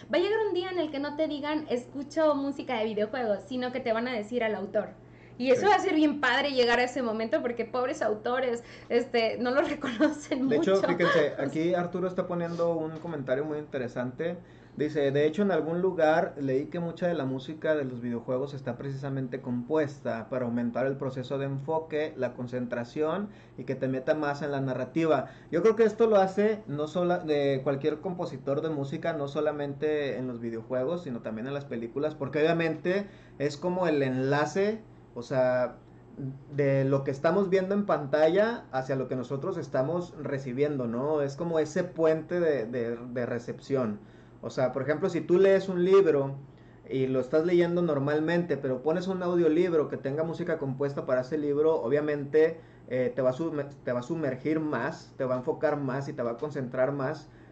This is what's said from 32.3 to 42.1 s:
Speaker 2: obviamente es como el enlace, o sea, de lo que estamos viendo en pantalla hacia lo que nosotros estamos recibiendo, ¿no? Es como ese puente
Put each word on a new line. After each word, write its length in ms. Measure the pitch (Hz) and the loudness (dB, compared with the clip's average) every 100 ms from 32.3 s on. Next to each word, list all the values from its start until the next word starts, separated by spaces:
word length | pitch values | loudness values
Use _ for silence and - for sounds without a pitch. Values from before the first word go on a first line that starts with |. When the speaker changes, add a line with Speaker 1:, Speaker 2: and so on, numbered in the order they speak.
| 151 | 2
Speaker 2:
obviamente 640 | 160 165 165 156 180 190 202 - - - | 2 4 0 0 0 -2 -2 -12 -16 -4
es 180 | 143 - | -4 -2
como 300 | 180 180 175 | -2 0 2
el 160 | 147 | 2
enlace, 800 | 135 127 135 143 151 190 202 220 - - - | 2 0 2 2 2 0 0 -2 -8 -20 -16
o 80 | 120 | -12
sea, 540 | 117 135 127 127 123 - - - - - 135 135 - 143 | -2 2 4 2 0 -4 -20 -20 -18 -10 -10 -10 -6 0
de 280 | 139 135 | 2 4
lo 200 | 135 135 | 4 2
que 80 | 143 | 0
estamos 360 | 135 165 190 196 | 0 2 2 2
viendo 240 | 190 185 | 2 2
en 120 | 202 202 | 0 2
pantalla 800 | 151 143 151 160 190 226 240 - | 0 0 4 6 6 2 0 -6
hacia 240 | 131 131 135 | -4 -2 -2
lo 100 | 123 | -2
que 80 | |
nosotros 420 | 156 - 135 170 175 | -4 -4 -4 -4 -6
estamos 580 | 135 135 139 175 175 156 | -2 -2 0 -2 -6 -8
recibiendo, 680 | 139 139 139 120 147 139 117 | -6 -6 -4 0 0 0 -2
¿no? 340 | 117 143 156 | -2 0 0
Es 140 | 139 139 | -2 -4
como 240 | 170 160 | -2 0
ese 240 | 151 185 | 0 -2
puente 560 | 180 - 160 | -2 2 2